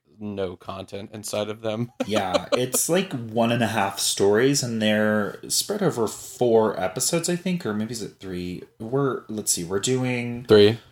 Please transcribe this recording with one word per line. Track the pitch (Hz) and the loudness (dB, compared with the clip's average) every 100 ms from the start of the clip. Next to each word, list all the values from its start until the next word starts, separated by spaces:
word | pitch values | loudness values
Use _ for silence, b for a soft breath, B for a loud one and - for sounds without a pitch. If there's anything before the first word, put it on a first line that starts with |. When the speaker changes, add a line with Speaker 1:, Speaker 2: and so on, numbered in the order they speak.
| _ 98 | _ -12
Speaker 1:
no | 104 98 92 | -8 -6 -6
content | 90 - 98 92 98 107 | -8 -12 -12 -12 -12 -12
inside | 110 98 107 104 | -12 -6 -4 -4
of | 107 | -6
them. | 113 107 117 - | -6 -4 -6 -6
<laughs> | |
Speaker 2:
Yeah, | 254 104 92 - - | -4 -2 0 -2 0
it's, | 123 127 - - | -2 -2 -2 0
like, | 180 190 | 0 0
one | 131 113 113 117 | -6 -4 0 2
and | 117 | 2
a | 110 | 0
half | 110 98 - | 0 -2 -2
stories, | - - 101 104 135 143 | -4 2 4 6 4 2
and | 123 113 | -2 0
they're | 107 107 107 107 101 - - | 2 4 4 2 0 -6 -4
spread | - - 208 | -4 -2 0
over | 175 120 104 | 0 2 -2
four | - - - 123 113 110 - | -4 -12 0 4 6 4 0
episodes, | 92 - - 170 170 | -4 -2 -2 -2 -2
I | |
think, | 175 185 175 | -2 -2 -2
or | 113 | -2
maybe | 104 110 | -4 -4
is | 113 | -6
it | 95 - | -10 -10
three? | 95 90 90 87 - - | -10 -6 -6 -8 -12 -14
We're, | 113 135 135 - - | -4 0 0 -2 -8
let's | 107 98 | -6 -4
see, | - | -4
we're | 85 98 | -2 -2
doing | 123 127 127 123 120 120 123 | 0 0 0 -2 -4 -6 6
Speaker 1:
Three. | 104 104 113 - | 8 8 4 -8